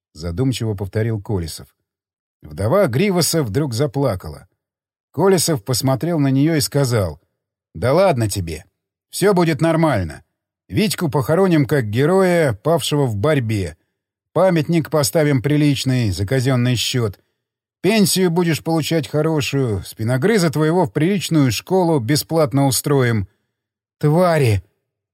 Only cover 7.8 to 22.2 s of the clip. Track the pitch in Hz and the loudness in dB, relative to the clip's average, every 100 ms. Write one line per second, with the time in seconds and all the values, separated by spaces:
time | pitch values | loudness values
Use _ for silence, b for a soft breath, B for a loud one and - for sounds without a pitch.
7.8 | 117 156 196 131 110 98 85 78 - _ | 0 2 2 2 -2 -4 -8 -10 -14 _
8.8 | _ _ _ - - 180 165 156 165 160 | _ _ _ -2 2 2 2 0 0 2
9.8 | 160 113 82 71 _ _ _ _ - 95 | 0 0 -4 -10 _ _ _ _ -6 -2
10.8 | 208 - 165 147 123 165 190 160 143 147 | -2 -2 -2 -2 0 2 4 2 2 0
11.8 | 107 110 151 190 185 175 147 104 147 165 | 0 0 2 2 2 2 0 0 0 0
12.8 | - 147 135 104 143 151 110 107 82 - | 0 -2 0 0 0 0 0 -4 -6 -10
13.8 | _ _ _ _ _ 151 190 165 147 170 | _ _ _ _ _ 0 2 2 0 -2
14.8 | - 151 135 170 147 135 139 147 147 131 | 0 0 0 2 2 2 2 2 2 0
15.8 | 131 127 113 90 101 131 123 127 123 113 | 0 0 -2 -2 -2 -2 0 0 0 -2
16.8 | - 127 110 - _ _ _ _ _ _ | -2 -2 -4 -6 _ _ _ _ _ _
17.8 | 180 220 190 185 185 165 170 147 - 165 | 0 2 2 2 0 2 0 -2 -2 -2
18.8 | 143 165 139 147 156 156 - 139 127 98 | 0 -2 -2 -2 0 -2 -2 -2 -2 -4
19.8 | - - 113 127 175 226 170 147 156 175 | -6 -6 -2 0 2 2 2 0 0 0
20.8 | 160 151 160 202 - 160 135 104 - 185 | 0 0 0 0 0 2 2 0 -2 0
21.8 | 170 151 113 147 | 2 0 0 -2